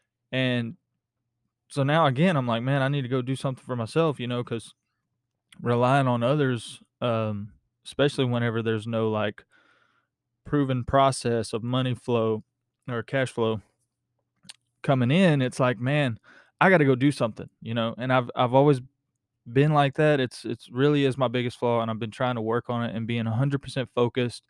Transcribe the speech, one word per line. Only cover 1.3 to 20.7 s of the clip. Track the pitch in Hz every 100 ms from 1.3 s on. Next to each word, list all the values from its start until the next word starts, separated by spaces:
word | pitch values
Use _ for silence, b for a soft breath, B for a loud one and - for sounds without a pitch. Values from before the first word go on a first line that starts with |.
| _ _ _ _
so | -
now | 135 156 156
again, | 127 180 156
I'm | 123
like, | 113
"Man, | 123 143
I | 131
need | 143
to | 127
go | 131
do | 123
something | 135 139 131
for | -
myself," | 123 110 160 165 131
you | 120
know, | 123
'cause | 123 117 - _ _ _ _ _ _ _ _ -
relying | 120 120 123 139 131
on | 120
others, | 117 151 135 123 - 131 _ -
um, | 123 113 110 104 104 - _ _
especially | - - 139 - 127
whenever | 120 120 113
there's | 113 110 110
no, | 113 110
like, | 107 104 104 - b b b b b b _ _ _
proven | - 147 139 127
process | 117 139 135 131 123 117 104
of | 117
money | 117 127 127
flow | 117 - 120 113 110 - _ _ _ -
or | 120
cash | 107 139 127
flow | - 113 110 - _ _ _ _ _ _ _ - - _ _
coming | - 135 120
in, | 156 190 147
it's | 127 -
like, | 127 107
"Man, | 123 147 139 110 b b b b
I | 175
gotta | 185
go | 143 127
do | 143
something," | 135 120 104 - _
you | 110
know? | 117 117 113
And | 127
I've, | 131 120
I've | - 123
always | 131 143 135 127 _ _ _ _ _ -
been | 120 147
like | 151 143
that. | 135 151 147
It's, | 127 -
it's | 113 117
really | -